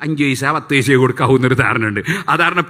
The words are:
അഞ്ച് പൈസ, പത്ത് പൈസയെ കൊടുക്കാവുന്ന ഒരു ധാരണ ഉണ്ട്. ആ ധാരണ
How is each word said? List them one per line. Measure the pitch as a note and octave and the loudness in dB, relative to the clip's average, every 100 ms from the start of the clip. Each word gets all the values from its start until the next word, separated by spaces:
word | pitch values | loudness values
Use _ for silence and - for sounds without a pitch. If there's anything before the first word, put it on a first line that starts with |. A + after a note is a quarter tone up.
അഞ്ച് | D#3 D#3 | -6 -2
പൈസ, | C#3+ C3 | -2 -2
പത്ത് | C#3 D#3 - | -2 -4 -2
പൈസയെ | C#3+ B2+ C3+ | 0 2 4
കൊടുക്കാവുന്ന | B2+ - B2+ C3 B2 | 2 2 2 2 2
ഒരു | |
ധാരണ | B2+ A2 A#2+ A2 | 2 0 0 -2
ഉണ്ട്. | G#2 G2 F#3+ - | -4 -4 -4 -2
ആ | D#3 | 0
ധാരണ | E3+ F3+ D#3 | 0 0 -4